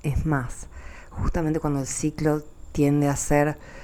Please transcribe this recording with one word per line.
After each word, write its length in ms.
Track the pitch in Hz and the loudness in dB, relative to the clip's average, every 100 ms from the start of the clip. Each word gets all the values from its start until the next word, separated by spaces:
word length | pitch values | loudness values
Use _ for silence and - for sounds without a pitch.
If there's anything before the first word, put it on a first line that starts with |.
Es 220 | 151 131 156 | -2 0 2
más, 420 | 143 120 - - - - - - | 0 -2 -8 -12 -14 -14 -16 -14
justamente 520 | - - 180 156 156 | -2 0 2 0 0
cuando 180 | 151 143 | 0 0
el 80 | 127 | -2
ciclo 560 | - 156 156 151 151 151 - - | -2 -2 0 2 0 -2 -16 -6
tiende 340 | - 143 147 143 | 2 4 4 2
a 80 | 139 | 0
ser, 420 | - 147 147 147 - - | 2 4 4 0 -12 -18